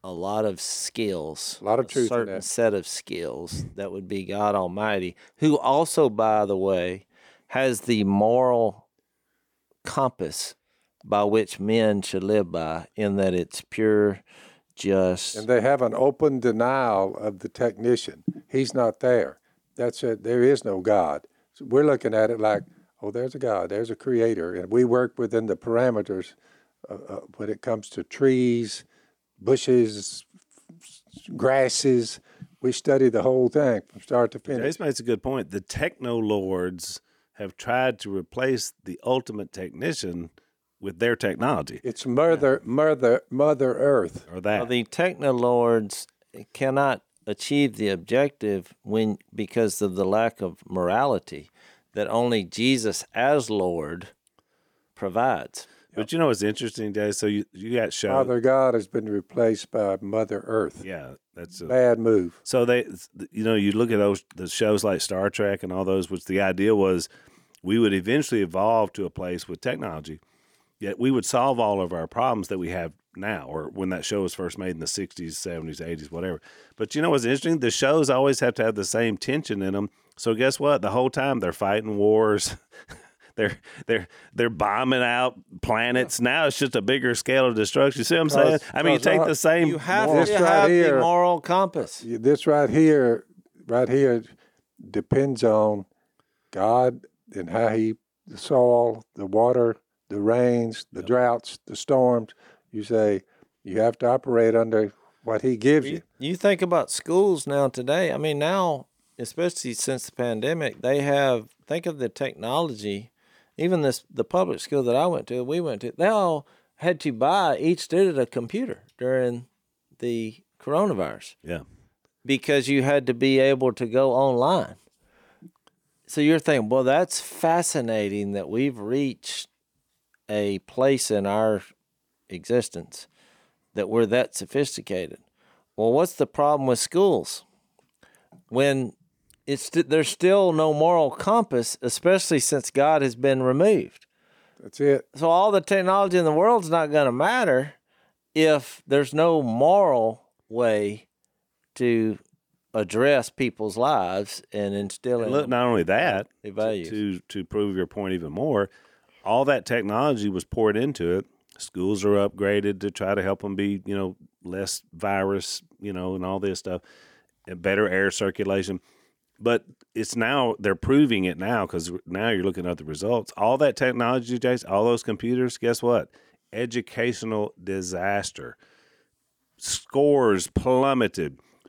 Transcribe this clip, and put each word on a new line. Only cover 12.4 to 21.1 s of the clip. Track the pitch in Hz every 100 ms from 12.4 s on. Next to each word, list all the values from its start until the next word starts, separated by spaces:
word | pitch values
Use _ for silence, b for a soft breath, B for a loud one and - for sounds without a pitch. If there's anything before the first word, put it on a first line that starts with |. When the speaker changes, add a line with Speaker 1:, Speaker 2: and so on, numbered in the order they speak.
| 90
Speaker 1:
by, | 85 80 80 82
in | - 104 98
that | 95
it's | 90 85 - -
pure, | - 110 104 104 95 _ b b b b -
just. | 98 95 92 92 -
Speaker 2:
And | 107 110
they | 123
have | 117 139
an | 123
open | 110 135 139 151 135
denial | 120 110 120 135 123 101 98 -
of | 107 98
the | -
technician. | - 120 104 117 120 - - - - _
He's | 135 131
not | 131 117 -
there. | 127 123 69 - _ _ _
That's | - 120 -
it. | 131 113
There | 113 123
is | 123 139
no | 113 95
God. | 92 104 82